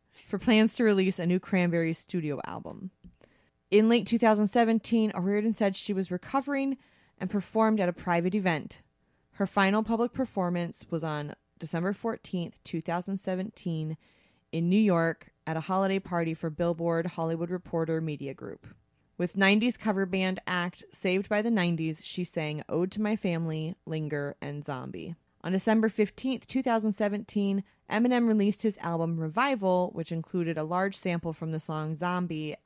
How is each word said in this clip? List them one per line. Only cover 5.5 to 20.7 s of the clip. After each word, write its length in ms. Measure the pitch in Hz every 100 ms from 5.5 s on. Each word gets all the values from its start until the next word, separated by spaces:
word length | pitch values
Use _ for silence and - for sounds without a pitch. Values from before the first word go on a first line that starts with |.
said 220 | 214 202 190
she 180 | -
was 180 | 190 185
recovering 680 | 180 - 277 269 277 277 269 _ _ _ -
and 120 | 185
performed 500 | 202 - 220 220 214
at 100 | 180
a 40 |
private 420 | 170 - 170 175 208
event. 460 | 185 156 - - _ _ _ _ _
Her 140 | - 196
final 360 | - 190 208
public 300 | 220 226 240
performance 720 | - 254 - 180 175 170 - -
was 140 | 165
on 320 | 160 151 147 - _ _
December 340 | 160 165 185
fourteenth, 680 | 202 226 220 - 185 165 -
two 180 | - 170
thousand 360 | 165 170 180 190
seventeen, 800 | - 185 202 - 175 160 156 160 _ _ _ _ _
in 160 | 165 170
New 100 | 202
York 520 | 214 170 165 160 - _ -
at 120 | 160
a 40 |
holiday 380 | 160 190 196 190
party 340 | 190 175 165
for 160 | 160 165
Billboard 560 | 151 175 165 170 165 170
Hollywood 440 | - 165 165 170
Reporter 500 | 180 - 165 160 160
Media 320 | 160 147 139
Group. 340 | - 123 - - - _ _ _ -
With 200 | 180 196
nineties 400 | 190 208 247 -
cover 280 | 220 190 190
band 340 | 190 185 190 -
act 360 | 180 175